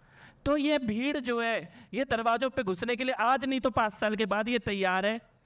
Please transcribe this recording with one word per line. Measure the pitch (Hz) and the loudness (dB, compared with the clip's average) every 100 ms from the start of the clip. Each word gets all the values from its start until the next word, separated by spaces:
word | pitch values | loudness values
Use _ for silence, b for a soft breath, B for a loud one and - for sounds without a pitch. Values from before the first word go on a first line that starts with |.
| B B B B | B B B B
तो | - 294 | 0 2
ये | 285 294 | 2 2
भीड़ | 240 214 269 294 | 0 -2 -2 -2
जो | 247 233 | -2 -2
है, | 233 214 160 - - | 0 -2 -6 -18 -8
ये | 196 | -4
दरवाजों | 269 233 226 233 262 | 0 0 2 2 0
पे | 269 | -2
घुसने | 202 185 233 240 | -2 -2 -2 -2
के | |
लिए | 254 | -2
आज | 226 226 269 | 0 2 2
नहीं | 269 262 | 0 0
तो | 262 | 0
पाँच | 240 214 | 2 0
साल | - 214 214 | 0 -2 0
के | 220 | 0
बाद | 202 220 | 0 0
ये | 240 | -2
तैयार | - 202 185 185 202 | -2 0 2 2 0
है। | 226 - _ | -2 -8 _